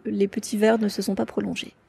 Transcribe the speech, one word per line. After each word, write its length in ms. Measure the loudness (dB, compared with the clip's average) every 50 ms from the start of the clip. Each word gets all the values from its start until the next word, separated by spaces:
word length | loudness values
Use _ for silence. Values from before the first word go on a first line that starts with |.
| -6
les 220 | -4 0 0 0
petits 300 | 0 0 -4 -6 -4 0
verres 220 | 4 4 4 4 4
ne 80 | 2
se 140 | 0 0 -2 -2
sont 100 | -2 -2
pas 120 | -2 -2
prolongés. 460 | -2 -2 -4 -2 -2 -4 -6 -8 -10 -16 _ _